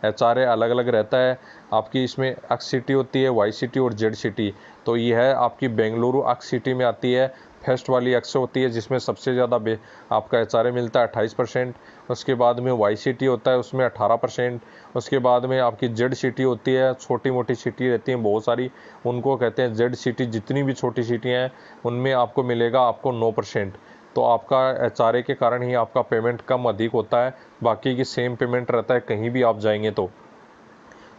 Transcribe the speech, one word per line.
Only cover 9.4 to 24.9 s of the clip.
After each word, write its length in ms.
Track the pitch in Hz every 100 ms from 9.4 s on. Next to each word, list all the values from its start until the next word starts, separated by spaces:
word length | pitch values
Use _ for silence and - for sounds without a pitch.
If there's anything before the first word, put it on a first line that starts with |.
| 120 120
बे-, 200 | 110 110 - - -
आपका 280 | 110 - 120
एचआरए 320 | 110 117 120
मिलता 280 | 123 117 127
है 80 | 117
अट्ठाईस 260 | 117 110
परसेंट। 420 | - 120 127 127 - - - -
उसके 240 | 123 -
बाद 260 | 123 120 120
में 120 | 127
वाई 240 | 123 104 107
सिटी 300 | 135 120 135
होता 260 | 120 131
है, 60 | 127
उसमें 280 | 117 131 123
अठारह 300 | - 104 113
परसेंट। 460 | 123 - 123 120 - - - 123
उसके 240 | - 135
बाद 260 | 123 123 127
में 140 | 131
आपकी 280 | 123 110 123
जेड 240 | 113 123
सिटी 300 | 131 131 123
होती 300 | 131 117 -
है, 200 | 131 131
छोटी 380 | 123 - 120 135
मोटी 240 | 127 120 120
सिटी 340 | 123 - 127
रहती 220 | 113 -
हैं 120 | 123
बहुत 220 | 107 107 110
सारी, 240 | 117 127 - - - 123
उनको 300 | 123 127 131
कहते 240 | 120 104
हैं 120 | 127
जेड 220 | 110 120 123
सिटी। 300 | 131 117 123
जितनी 360 | 110 - 135
भी 100 | 135
छोटी 300 | 131 123 117
सिटी 260 | 117 117 123
हैं 220 | 123 127 - - - 120
उनमें 260 | 120 131
आपको 300 | 127 117 -
मिलेगा 380 | 123 117 117 127
आपको 300 | 120 110 135
नौ 200 | 117 113
परसेंट। 420 | 110 110 117 98 - - - - 127
तो 40 |
आपका 600 | 120 113 - 131 131 131
एचआरए 360 | 120